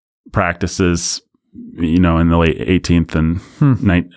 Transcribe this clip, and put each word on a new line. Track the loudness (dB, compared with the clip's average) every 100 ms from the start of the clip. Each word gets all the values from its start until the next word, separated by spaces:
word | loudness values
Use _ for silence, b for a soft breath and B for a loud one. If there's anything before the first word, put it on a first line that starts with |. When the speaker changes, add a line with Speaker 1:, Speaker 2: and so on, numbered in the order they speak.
| _ _ -8
Speaker 1:
practices, | -2 -2 -2 -4 0 0 0 -2 -6 _ _ _ -20 -18
you | -6 0 2
know, | 2 2
in | 2
the | 2
late | 2 0
eighteenth | 0 -2 2 0 0 -2
and | -2 -2 -6 -2
Speaker 2:
Hmm. | 0 2 0
Speaker 1:
nine-, | 0 -2